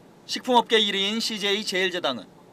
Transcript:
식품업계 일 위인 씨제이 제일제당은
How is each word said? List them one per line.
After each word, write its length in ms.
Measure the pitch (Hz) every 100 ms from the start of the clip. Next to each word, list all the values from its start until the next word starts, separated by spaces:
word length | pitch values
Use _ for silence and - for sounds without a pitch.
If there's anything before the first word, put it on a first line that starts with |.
| - - -
식품업계 540 | 240 - 240 226 220
일 160 | 208 202
위인 240 | 196 226
씨제이 440 | 226 220 202 202
제일제당은 640 | 214 185 185 175 147 120 87 - -